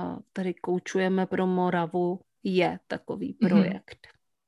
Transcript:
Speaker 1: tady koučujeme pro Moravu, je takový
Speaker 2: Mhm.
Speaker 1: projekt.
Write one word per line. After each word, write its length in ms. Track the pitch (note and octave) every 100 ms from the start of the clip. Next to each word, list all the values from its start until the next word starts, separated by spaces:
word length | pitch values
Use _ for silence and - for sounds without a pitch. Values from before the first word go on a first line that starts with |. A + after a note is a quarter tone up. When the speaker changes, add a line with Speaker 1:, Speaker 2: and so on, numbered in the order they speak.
| F3+ F3 -
Speaker 1:
tady 200 | - F#3
koučujeme 720 | F3 - F3+ - F#3+ F#3 F#3+ F#3
pro 220 | F#3 F#3
Moravu, 720 | F3+ F3+ F3 E3+ F3 F3 F3+ _ _
je 360 | G3 F#3 E3+ F#3 -
takový 500 | - - - C4 -
Speaker 2:
Mhm. 80 | G3
Speaker 1:
projekt. 580 | G3+ F#3 F#3+ - - - _ _ _